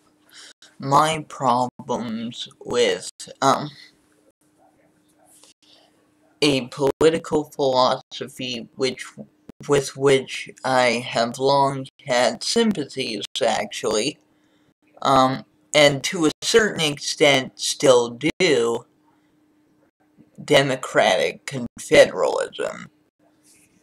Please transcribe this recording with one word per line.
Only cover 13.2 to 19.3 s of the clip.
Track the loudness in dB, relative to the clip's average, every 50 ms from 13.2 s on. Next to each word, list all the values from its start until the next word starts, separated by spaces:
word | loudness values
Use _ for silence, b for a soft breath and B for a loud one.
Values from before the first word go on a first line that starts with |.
| -10 -8 -6 -2
actually, | -2 0 -2 -2 -4 -8 -8 -6 -4 -2 -2 -2 -2 -4 -6 _ _ _ _ _ _ _ _ _ _ _ _ _ _ _ _ -4
um, | 0 2 4 4 4 2 0 -4 -10 _ _ _ _ _ 2
and | 4 4 4 4 0 -6
to | -6 -4 0 0
a | 0 0 -2
certain | -2 2 2 2 2 2 -2 -2
extent | -2 -4 -4 -6 -8 -6 0 2 4 4 4 2 0 -4 -10 -8
still | -6 -6 -4 2 4 6 6 6 4 0 -4 -4 -4 -4 -2 0
do, | 2 2 2 2 2 0 -2 -4 -8 _ _ _ _ _ _ _ _ _